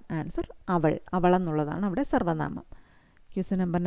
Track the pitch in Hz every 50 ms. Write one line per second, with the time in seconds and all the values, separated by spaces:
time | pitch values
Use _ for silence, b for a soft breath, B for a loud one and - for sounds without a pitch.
0 | - - 165 156 156 - - - 349 - - - - - 185 175 151 156 - -
1 | - - - 185 170 180 180 185 185 165 151 151 151 143 160 170 196 202 165 254
2 | 285 - - 254 220 170 165 156 147 143 151 156 - - b b b b b b
3 | b b b b b - - 196 180 - 196 185 185 175 165 175 175